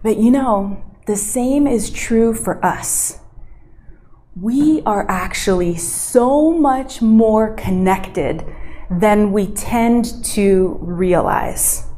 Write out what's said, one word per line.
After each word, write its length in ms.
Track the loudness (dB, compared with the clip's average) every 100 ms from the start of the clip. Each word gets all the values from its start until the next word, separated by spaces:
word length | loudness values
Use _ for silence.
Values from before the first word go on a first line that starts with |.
But, 140 | 0 2
you 140 | 4
know, 520 | 4 2 0 -2 -6 -10 -14 -6
the 100 | -4
same 520 | -2 -2 0 2 2
is 220 | 2 -2
true 440 | -6 0 2 2
for 300 | 0 -4 -2
us. 560 | -2 -2 -4 -4 -4 -8 -20 -20 -20 -20 -20 -20 -20 -20 -20 -20 _ -8
We 460 | -4 0 2 2 0
are 240 | 0 -2
actually 680 | -2 -4 -6 0 0 0 -2
so 720 | -6 -8 0 2 2 4 2
much 500 | 4 2 0 -4 -2
more 540 | 4 6 6 4 0 -2
connected 920 | -4 0 2 0 -2 -4 -4 -4 -6 -8 -10 -10 -6
than 420 | 0 4 4 2
we 160 | 2 -2
tend 760 | -4 -4 0 2 2 0 -6 -6
to 520 | 0 4 4 2 -2
realize. 1040 | -6 -2 2 2 2 -2 -2 -4 -2 -2 -6